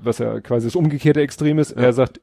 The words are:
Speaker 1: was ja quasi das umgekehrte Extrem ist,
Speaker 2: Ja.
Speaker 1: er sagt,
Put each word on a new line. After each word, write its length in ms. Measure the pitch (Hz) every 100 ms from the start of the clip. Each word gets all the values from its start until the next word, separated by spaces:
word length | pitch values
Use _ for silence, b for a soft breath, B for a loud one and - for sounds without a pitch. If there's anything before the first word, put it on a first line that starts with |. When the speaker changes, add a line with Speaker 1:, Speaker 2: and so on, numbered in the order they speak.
Speaker 1:
was 140 | 117 113
ja 220 | 117 110
quasi 280 | - 120 117
das 80 | 175
umgekehrte 440 | 156 143 151 147
Extrem 380 | 139 - 147 156
ist, 140 | 147
Speaker 2:
Ja. 100 | -
Speaker 1:
er 100 | 123
sagt, 280 | 120 127 -